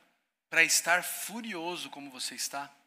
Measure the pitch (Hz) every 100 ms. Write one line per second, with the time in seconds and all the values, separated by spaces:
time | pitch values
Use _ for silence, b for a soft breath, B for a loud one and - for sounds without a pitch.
0 | _ _ _ _ _ 160 160 - - 175
1 | 175 - - 214 226 180 165 175 139 143
2 | 139 127 - 123 - 143 139 -